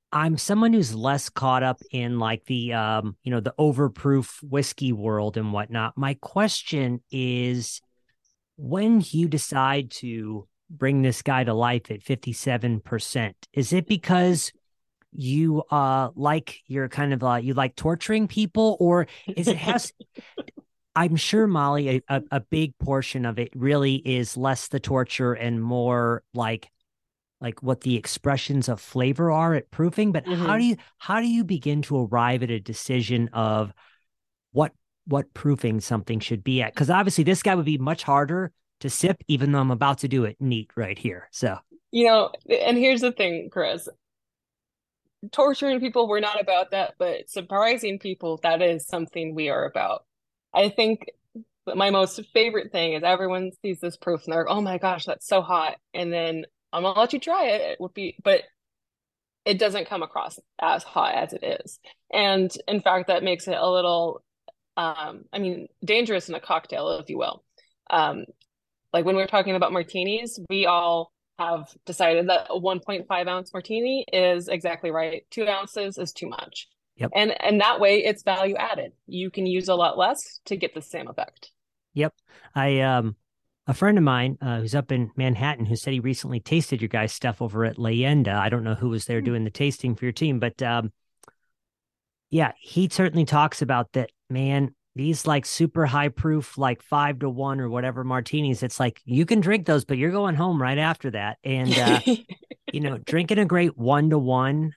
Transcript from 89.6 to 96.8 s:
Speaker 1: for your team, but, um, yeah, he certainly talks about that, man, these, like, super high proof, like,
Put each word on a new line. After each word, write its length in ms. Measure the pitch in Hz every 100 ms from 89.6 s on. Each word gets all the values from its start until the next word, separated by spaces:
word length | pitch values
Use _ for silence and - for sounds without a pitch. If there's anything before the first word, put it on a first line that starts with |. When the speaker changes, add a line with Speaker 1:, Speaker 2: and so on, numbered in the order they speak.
| 143 127 127
Speaker 1:
for 120 | 113 127
your 60 |
team, 260 | 113 160 127
but, 240 | 117 -
um, 280 | 127 117 113 - _ _ - _ _ _ _ _ _ _ _ _ _
yeah, 220 | 156 139 -
he 300 | - - 185
certainly 380 | - 185 156 151
talks 340 | 151 147 -
about 320 | 127 127 120
that, 180 | 131 117 _ _
man, 440 | 127 135 139 139 - _
these, 320 | - 143 160 -
like, 180 | 147
super 400 | 110 - 165 165
high 240 | 151 143 143
proof, 480 | - 160 156 135 -
like, 240 | 135 120